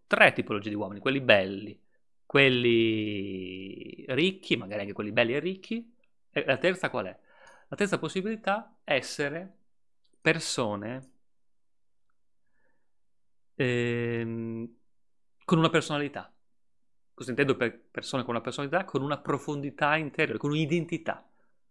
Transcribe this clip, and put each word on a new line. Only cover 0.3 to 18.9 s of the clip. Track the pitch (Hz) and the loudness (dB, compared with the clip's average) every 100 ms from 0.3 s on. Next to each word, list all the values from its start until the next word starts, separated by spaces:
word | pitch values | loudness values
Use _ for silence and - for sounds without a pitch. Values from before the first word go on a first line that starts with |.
tipologie | - - 107 104 | 6 -2 -2 -4
di | 104 | -4
uomini, | 98 101 | -6 -4
quelli | 131 135 | -2 2
belli, | 123 104 95 98 104 - _ _ _ _ - | 6 6 6 -4 -10 -16 _ _ _ _ 0
quelli | 143 135 127 120 117 113 110 107 101 98 95 92 92 98 - - - - | 6 6 6 4 6 4 2 -2 -4 -6 -6 -8 -10 -10 -12 -16 -14 -6
ricchi, | 131 185 190 - 127 | 0 0 0 -2 -2
magari | 98 104 | -2 -6
anche | 101 | -6
quelli | - 104 | -6 -2
belli | 113 117 | 0 2
e | 139 | 0
ricchi, | 170 190 - 226 233 _ _ _ _ | -4 -6 -6 -8 -8 _ _ _ _
e | - - | -2 0
la | 127 | 2
terza | 180 185 147 | 2 0 -2
qual | 120 92 | -4 -6
è? | - _ - - - - | -10 _ -20 -20 -20 -10
La | - | -4
terza | 202 170 | -2 -2
possibilità | 160 190 202 220 196 208 220 _ | -2 -4 -4 -4 -2 -2 -4 _
è | - | 0
essere | 135 - - 143 160 190 - _ _ _ _ _ _ | 0 0 -4 -4 -4 -12 -18 _ _ _ _ _ _
persone, | 160 160 - - 110 101 107 127 139 _ _ _ _ _ _ _ _ _ _ _ _ _ _ _ _ _ _ _ _ _ _ _ _ - | 0 0 0 -2 -2 -2 -6 -10 -12 _ _ _ _ _ _ _ _ _ _ _ _ _ _ _ _ _ _ _ _ _ _ _ _ -4
ehm, | 127 120 120 120 117 117 113 117 113 113 117 - _ _ _ _ _ _ - | 0 2 0 0 0 -2 -2 -4 -6 -6 -8 -14 _ _ _ _ _ _ 2
con | 165 | 4
una | 160 | 4
personalità. | 160 - 147 143 - - _ _ _ _ _ _ _ _ | 2 0 -2 -4 -8 -14 _ _ _ _ _ _ _ _
Cosa | - 123 | -12 -4
intendo | 120 139 123 | 0 2 2
per | 117 - _ | 0 -4 _
persone | - - 135 | -12 -4 -4
con | 120 117 | -2 -4
una | |
personalità? | 127 120 143 170 | -4 -6 -2 -2
Con | 185 | 0